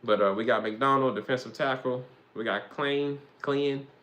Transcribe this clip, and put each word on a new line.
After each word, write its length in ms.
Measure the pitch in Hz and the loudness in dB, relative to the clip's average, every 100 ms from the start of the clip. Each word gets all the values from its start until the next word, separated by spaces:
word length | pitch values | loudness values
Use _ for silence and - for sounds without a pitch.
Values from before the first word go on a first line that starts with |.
But, 180 | 117 104 | 2 4
uh, 140 | 101 98 | 4 2
we 80 | |
got 180 | 117 110 | 2 0
McDonald, 520 | 110 110 135 139 131 | 0 0 2 4 4
defensive 380 | 107 107 127 117 | 0 -2 -4 -4
tackle. 520 | - 143 131 127 127 127 - _ | -4 -2 -2 -2 -4 -8 -20 _
We 100 | - | -6
got 260 | 113 101 - | -2 -2 -4
Klein, 480 | - 143 143 143 143 - _ | -4 -2 0 -2 -4 -10 _
Klein 440 | - 139 143 139 135 - | -2 0 0 -2 -6 -18